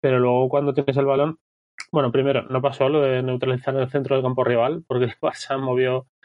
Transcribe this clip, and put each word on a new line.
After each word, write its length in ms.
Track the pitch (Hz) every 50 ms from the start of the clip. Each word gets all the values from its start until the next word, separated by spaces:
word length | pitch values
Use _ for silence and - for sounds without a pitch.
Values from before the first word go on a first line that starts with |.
pero 180 | - 139 127 127
luego 300 | 123 123 123 123 131 131
cuando 240 | 131 143 143 143 135
tienes 240 | 147 143 139 131
el 80 | 139 139
balón, 320 | 139 139 139 143 156 160 _ _ _ _ _ _ _ _ - - _
bueno, 200 | - 151 139 123
primero, 300 | 120 139 135 139 135 123 110 -
no 120 | 127 131 131
pasó 260 | 139 127 - 135 135
lo 120 | 151 156
de 200 | 143 135 131 127
neutralizar 540 | 127 127 127 123 135 131 127 127 - 139 135
el 140 | 135 131 127
centro 240 | - 147 135 123 139
del 100 | 131 127
campo 180 | 127 127 123 127
rival, 400 | 127 120 117 117 131 160 170 165
porque 180 | _ 123 123 123
el 100 | 117 - _
Barça 380 | - 151 - - - - 135 135
movió, 480 | 135 131 127 127 127 127 127 131 131 _ _ _